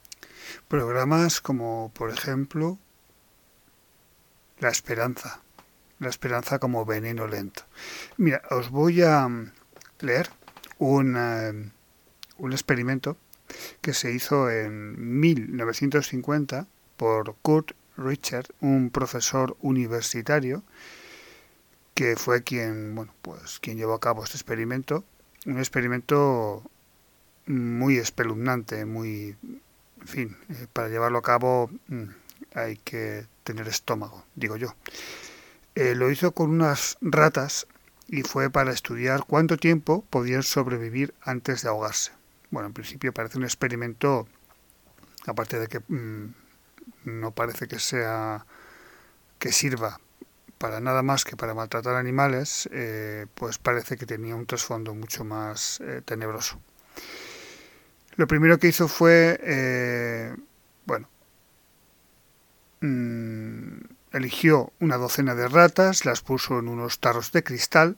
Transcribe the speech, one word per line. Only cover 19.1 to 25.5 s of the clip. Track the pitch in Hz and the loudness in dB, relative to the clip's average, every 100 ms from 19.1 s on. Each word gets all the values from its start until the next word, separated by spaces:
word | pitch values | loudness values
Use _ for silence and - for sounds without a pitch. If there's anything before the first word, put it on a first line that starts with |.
| 127 - 135 131 - | -2 -2 0 0 -2
universitario, | 139 131 117 117 - 120 110 147 131 147 - - - - - - - - _ _ _ _ _ | 0 0 0 -2 -4 -6 0 0 0 -4 -8 -20 -20 -20 -20 -20 -20 -20 _ _ _ _ _
que | - 123 113 | -2 0 0
fue | - 120 | 0 0
quien, | 120 123 113 110 107 | 0 -4 -4 -6 -8
bueno, | 110 110 - | -10 -12 -14
pues, | - - - - | -16 -16 -16 -12
quien | - 110 | -10 -6
llevó | 110 | -2
a | 110 | -2
cabo | 117 110 | 0 -2
este | - 139 | -4 -10
experimento. | - 113 113 127 131 151 - _ _ - | -8 -4 -4 -4 -4 -4 -6 _ _ -14
Un | - | -8